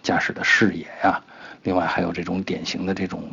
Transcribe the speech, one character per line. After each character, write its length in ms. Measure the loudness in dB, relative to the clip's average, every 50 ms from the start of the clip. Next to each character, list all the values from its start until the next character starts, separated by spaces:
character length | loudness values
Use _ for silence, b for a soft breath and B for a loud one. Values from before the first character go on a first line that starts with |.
| -2
驾 160 | 0 2 2
驶 120 | 0 -2
的 120 | -4 -2 2
视 300 | 4 6 6 6 4 4
野 120 | 0 -6 -10 -4 0
呀， 180 | 2 2 2 0 B B B B B B B B -2
另 100 | 0 2
外 100 | 2 2
还 160 | 2 2 0
有 120 | 0 0
这 100 | -2 -2
种 180 | -2 -2 -2 -2 0
典 200 | -2 -4 -4 -4
型 220 | -6 -4 -4 -2
的 80 | -2 -2
这 140 | -2 -2 -4
种 160 | -4 -8 -10 -10